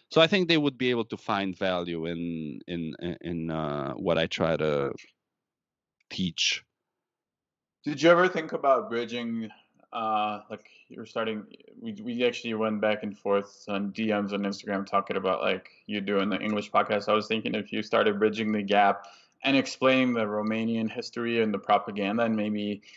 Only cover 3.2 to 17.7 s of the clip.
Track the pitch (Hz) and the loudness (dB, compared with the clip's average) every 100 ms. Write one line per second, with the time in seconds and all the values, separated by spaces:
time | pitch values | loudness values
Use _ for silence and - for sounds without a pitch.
3.2 | 85 85 80 80 76 71 69 67 90 82 | -6 -6 -4 -4 -4 -4 -6 -4 0 0
4.2 | 82 - 82 78 78 71 69 - - _ | 0 0 0 2 0 0 -2 -6 -16 _
5.2 | _ _ _ _ _ _ _ _ _ - | _ _ _ _ _ _ _ _ _ -6
6.2 | 90 - - - _ _ _ _ _ _ | -4 -2 -2 -4 _ _ _ _ _ _
7.2 | _ _ _ _ _ _ 147 143 165 175 | _ _ _ _ _ _ -8 4 6 8
8.2 | 180 170 156 - 139 123 107 117 113 120 | 6 0 -4 0 4 4 2 -4 -4 -4
9.2 | 117 113 110 - _ _ _ 117 110 107 | -4 -6 -8 -12 _ _ _ -6 0 0
10.2 | 107 104 - 107 _ _ _ - 110 120 | 0 -4 -10 -14 _ _ _ -16 -8 -4
11.2 | 110 107 - - - - 113 101 113 117 | -2 -4 -8 -20 -20 -14 -12 -10 -8 0
12.2 | 123 120 117 110 110 104 107 107 107 98 | 0 0 -6 -2 0 2 2 0 -4 -6
13.2 | 101 101 101 - - 101 101 104 110 104 | 0 0 0 -14 -6 -4 -4 -4 0 0
14.2 | 101 101 101 101 104 98 98 101 - 98 | 0 -2 -4 -6 -4 -4 0 -2 0 -2
15.2 | 95 - 101 95 - _ - 104 98 98 | 0 0 0 -2 -6 _ -8 -6 0 0
16.2 | 101 95 107 104 104 110 107 104 104 107 | 0 -2 -2 -2 0 0 2 0 2 0
17.2 | 104 110 107 107 101 | 2 -4 -2 -6 -4